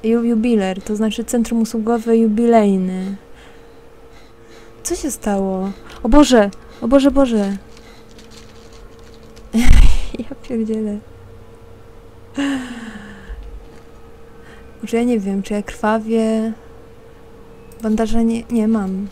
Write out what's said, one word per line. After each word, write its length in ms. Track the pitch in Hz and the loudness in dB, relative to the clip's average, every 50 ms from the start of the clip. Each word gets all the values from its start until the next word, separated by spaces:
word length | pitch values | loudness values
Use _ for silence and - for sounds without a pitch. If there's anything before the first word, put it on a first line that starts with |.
| - | 0
Ju-, 200 | 220 226 240 233 | 0 0 0 0
jubiler, 580 | 233 233 220 220 247 233 214 190 190 185 190 | 0 -2 0 0 0 0 0 0 -2 -6 -8
to 140 | - - 214 | -8 -8 -4
znaczy 280 | 208 220 220 208 - 220 | -4 -2 -4 -4 -6 -8
centrum 380 | - - 240 220 - 233 233 | -4 -4 -4 -2 -2 -2 -4
usługowe 560 | 220 220 - 226 214 226 233 226 226 233 226 | -4 -4 -4 -6 -4 -4 -4 -4 0 0 0
jubilejny. 960 | 226 226 220 208 220 233 233 233 226 208 202 196 190 185 185 185 185 190 190 196 196 - - - - - - - - - - - - - - - - - - - - - - - - - - - - - - - - - | 2 2 0 0 0 0 2 2 4 4 2 0 0 -2 -4 -6 -8 -8 -10 -10 -12 -16 -20 -20 -20 -20 -20 -20 -20 -20 -20 -20 -20 -20 -20 -20 -20 -20 -20 -20 -20 -20 -20 -20 -20 -20 -20 -20 -20 -20 -20 -20 -16 -10
Co 120 | - 349 | -10 -8
się 160 | - - 285 | -6 -6 -8
stało? 600 | 214 - - 214 202 196 196 190 190 185 190 196 196 - - - - - - | -8 -6 -4 -4 -2 -2 -2 -4 -4 -6 -6 -8 -10 -12 -18 -20 -16 -8 0
O 60 | 226 | 4
Boże! 400 | 226 202 196 - 254 233 202 202 - - - - - - | 6 6 6 8 6 4 4 2 -4 -12 -20 -20 -16 -10
O 60 | - | -2
Boże, 240 | 226 269 277 262 277 | 2 2 4 4 4
Boże! 460 | 254 277 277 240 233 214 202 196 202 196 - - - - - - - - - - - - - - - - - - - - - - - - - - - - - - - - - - - - - - - | 2 2 0 2 0 -2 -2 -4 -6 -8 -12 -18 -20 -20 -20 -20 -20 -20 -20 -20 -20 -20 -20 -20 -20 -20 -20 -20 -20 -20 -20 -20 -20 -20 -20 -20 -20 -20 -20 -20 -20 -20 -20 -20 -20 -20 -20 -6 -2
<laughs> 40 | 220 247 247 - - - - - - - - - - | 6 8 10 10 12 10 10 8 6 2 -2 -6 -8
Ja 160 | 233 - 277 - - | -12 -12 -14 -16 -12
pierdzielę. 540 | - 254 226 220 214 220 220 220 208 208 208 - - - - - - - - - - - - - - - - - - - - - - - - - - - 277 277 277 277 262 254 247 240 226 220 220 214 196 202 208 202 196 196 - - - - - - - - - - - - - - - - - - - - - - - - - - - - - - - | -8 -6 -6 -4 -4 -6 -6 -6 -8 -8 -10 -12 -18 -20 -20 -20 -20 -20 -20 -20 -20 -20 -20 -20 -20 -20 -20 -20 -20 -20 -20 -20 -20 -20 -20 -20 -14 -8 -6 -6 -4 -6 -6 -8 -12 -14 -14 -16 -16 -16 -16 -18 -18 -20 -20 -16 -16 -16 -16 -16 -18 -18 -18 -20 -20 -20 -20 -20 -20 -20 -20 -20 -20 -20 -20 -20 -20 -20 -20 -20 -20 -20 -20 -20 -20 -18 -16
Może 160 | - 202 - | -10 -4 -2
ja 60 | 226 240 | -2 0
nie 160 | 247 240 220 | 0 -2 -2
wiem, 240 | 190 202 196 196 190 | -2 -4 -4 -6 -6
czy 100 | - 208 | -6 -6
ja 100 | 208 202 | -8 -8
krwawię. 880 | - - - - 214 220 226 220 220 226 226 220 220 220 220 220 226 220 - - - - - - - - - - - - - - - - - - - - - - - - - | -10 -10 -6 -4 -2 -2 -2 -2 -2 -2 -2 0 0 -2 -2 -4 -6 -8 -10 -16 -20 -20 -20 -20 -20 -20 -20 -20 -20 -20 -20 -20 -20 -20 -20 -20 -20 -20 -20 -20 -20 -18 -8
Bandaża 400 | 226 214 220 220 226 214 226 226 | -4 -4 -2 -2 0 0 2 2
nie, 220 | 226 226 233 233 226 - | 2 0 -2 -4 -6 -4
nie 160 | 240 226 214 | -2 -2 0
mam. 400 | 220 226 220 196 190 190 190 202 196 | 0 0 -2 -2 -6 -6 -8 -10 -10